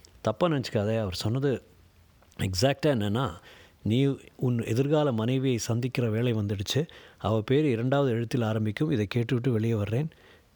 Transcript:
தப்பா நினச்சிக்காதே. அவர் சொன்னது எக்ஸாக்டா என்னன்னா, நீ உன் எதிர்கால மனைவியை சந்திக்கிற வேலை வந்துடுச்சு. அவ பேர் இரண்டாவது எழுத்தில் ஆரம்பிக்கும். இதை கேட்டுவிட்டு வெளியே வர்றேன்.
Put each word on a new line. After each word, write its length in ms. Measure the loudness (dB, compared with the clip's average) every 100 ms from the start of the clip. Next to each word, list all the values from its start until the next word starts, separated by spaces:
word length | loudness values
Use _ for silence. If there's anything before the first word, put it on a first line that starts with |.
| -20 -6
தப்பா 280 | -4 0 2
நினச்சிக்காதே. 500 | 0 0 -2 0 0
அவர் 160 | -2
சொன்னது 480 | -4 -2 -2 -2 -2 -6 -20 -20 _ _ _ -18 -6
எக்ஸாக்டா 480 | -4 0 0 2 0
என்னன்னா, 460 | 0 0 0 -2 -6 -18 -20 -20 _
நீ 340 | 0 2 2 0 -8 -4
உன் 260 | -2 0
எதிர்கால 500 | 0 0 2 2 2
மனைவியை 460 | 0 0 0 0 0
சந்திக்கிற 520 | -2 -2 -2 -2 0
வேலை 240 | 0 0
வந்துடுச்சு. 540 | 0 0 -2 -2 -2 -4 -8 -20 -6
அவ 240 | -2 0
பேர் 220 | 2 2
இரண்டாவது 480 | 2 0 0 2 2
எழுத்தில் 300 | 0 -2 -2
ஆரம்பிக்கும். 480 | 0 0 0 -2 -2
இதை 160 | 0 0
கேட்டுவிட்டு 460 | -2 0 0 0
வெளியே 220 | 0 2
வர்றேன். 340 | 0 0 -2 -4 -8 -20 -20 _